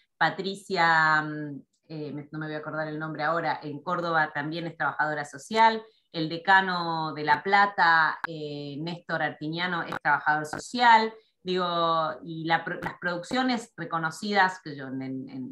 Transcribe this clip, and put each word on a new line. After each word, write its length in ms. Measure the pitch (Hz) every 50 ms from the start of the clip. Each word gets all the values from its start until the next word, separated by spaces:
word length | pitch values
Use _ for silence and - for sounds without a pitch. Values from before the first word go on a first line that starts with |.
| _ _ _ -
Patricia, 1040 | 165 160 156 - 180 190 196 202 - - 190 175 170 165 165 160 160 156 156 156
mm, 400 | 156 151 151 151 151 147 143 135 - _ _ _ _ -
eh, 240 | 160 156 151 143 135
me, 160 | 147 147 -
no 80 | 156 156
me 60 | 156
voy 100 | 151 151
a 40 | 151
acordar 280 | 151 151 147 156 156 156
el 100 | 151 151
nombre 260 | 156 156 156 143 151
ahora, 360 | 151 165 170 151 151 139 -
en 220 | - 151 143 143 -
Córdoba 480 | 180 180 170 170 170 165 160 156 156 -
también 320 | 160 147 156 156 170 170
es 120 | 165 160 -
trabajadora 480 | 156 143 - - 147 156 151 147 139
social, 580 | - - 175 - - 220 220 226 226 220 220 220 - _ _ _ _ -
el 160 | 170 160 160
decano 840 | 165 165 170 - 190 190 190 190 180 175 170 170 165 160 160 156 151
de 120 | 151 151
La 180 | 151 147 147 -
Plata, 760 | 196 196 202 202 202 - - 180 165 165 165 160 151 - - -
eh, 520 | - 165 156 151 147 147 143 147 143 143 139
Néstor 420 | 156 170 175 170 - - 170 160
Artiñano, 640 | 156 156 156 - 151 156 160 170 175 180 180 165 165
es 120 | 175 - -
trabajador 440 | - 160 143 139 - 160 151 151 151
social, 680 | 151 - 151 - - - 240 247 240 226 220 220 220 226 - _ _ _ _ -
digo, 720 | 180 185 185 180 175 175 170 170 165 165 165 160 156 - - -
y 220 | 170 165 160 160
la 180 | 160 165 160 -
pro-, 160 | 175 170 151
las 160 | - 160 - -
producciones 720 | - 175 175 170 170 - - 254 262 254 254 220 - - _
reconocidas, 880 | - 170 - - 165 160 156 160 - - 208 202 196 185 180 185 - -
que 140 | 156 139 143
yo, 100 | 135 131
en, 140 | 131 135
en, 260 | 131 131 131 131 131 - - 135 127 123